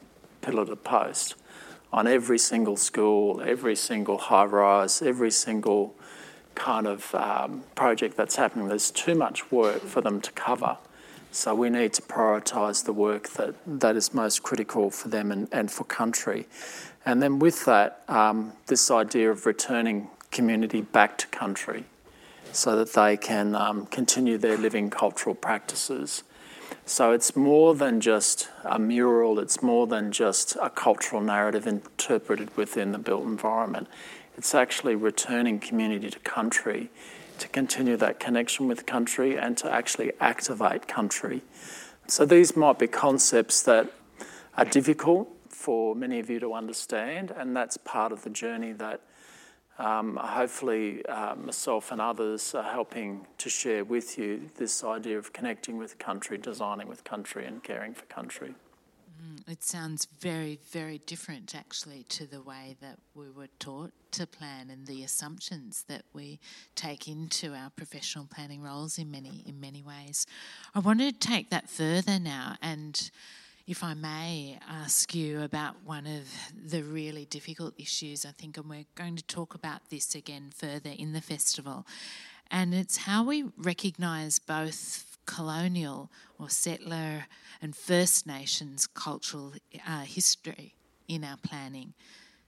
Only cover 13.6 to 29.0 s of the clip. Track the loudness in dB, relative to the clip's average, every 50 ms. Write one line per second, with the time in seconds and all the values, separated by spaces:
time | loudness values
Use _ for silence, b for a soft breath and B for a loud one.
13.6 | -8 -6 -2 2 4 4 4 4 2 0 0 2 0 2 0 0 -2 -2 -2 -2
14.6 | -2 0 2 2 2 2 2 -2 -6 -4 -2 -2 0 0 -2 -2 -2 -2 -2 -2
15.6 | -2 -2 -4 -6 -6 -6 -2 -2 0 0 0 -2 -2 -2 -4 -4 -6 B B B
16.6 | B B B B B B B B 0 2 4 4 4 4 4 6 6 6 6 4
17.6 | 4 6 8 8 8 6 2 -6 -6 0 4 6 6 6 4 2 -2 -4 -8 -6
18.6 | 0 2 4 4 6 6 6 4 4 4 4 4 4 4 4 4 2 0 2 0
19.6 | 0 -2 0 0 2 2 0 -2 -4 -6 -14 -20 -14 -6 0 2 4 4 4 4
20.6 | 2 2 0 -2 0 4 6 6 6 6 4 -4 -6 -6 -6 -6 -4 -4 -4 -6
21.6 | -6 -6 -8 -8 -10 -14 _ _ _ B B B B B B B B B B 0
22.6 | 2 4 4 4 2 4 6 6 8 8 6 4 0 0 0 2 2 2 2 2
23.6 | 2 0 0 -2 -4 -6 -4 -2 2 2 2 4 4 2 2 4 4 2 2 4
24.6 | 2 2 2 2 0 0 0 0 0 0 0 0 -2 -2 -2 -2 -2 -2 -2 -2
25.6 | -2 -6 -6 -4 -4 -4 -4 -4 -4 -6 -6 -8 -10 B B B B B B B
26.6 | B B B B B -2 2 4 6 6 6 6 4 2 2 4 6 8 10 10
27.6 | 10 10 8 6 4 2 2 4 4 6 4 6 4 2 0 0 -2 -8 -8 -8
28.6 | -4 -2 0 2 2 2 4 4